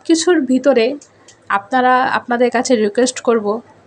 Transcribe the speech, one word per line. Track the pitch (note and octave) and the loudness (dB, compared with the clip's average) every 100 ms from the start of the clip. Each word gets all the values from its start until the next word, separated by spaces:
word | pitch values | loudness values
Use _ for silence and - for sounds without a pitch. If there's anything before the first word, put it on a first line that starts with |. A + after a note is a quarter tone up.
কিছুর | - E4 F4+ D#4+ | 0 0 2 0
ভিতরে | B3+ B3+ C#4 B3 A#3 D4 - _ - - - | 0 0 2 2 0 -4 -14 _ -20 -18 -6
আপনারা, | G3 - B3+ B3+ B3+ - | -6 -2 0 2 2 0
আপনাদের | A3 - A#3+ B3 | -4 -4 -2 0
কাছে | A#3 B3+ | 0 0
রিকোয়েস্ট | A#3 G#3 A3+ B3 - | 0 0 0 -2 -2
করব, | - A3+ G3+ A3+ - - | -2 0 -2 -6 -8 -20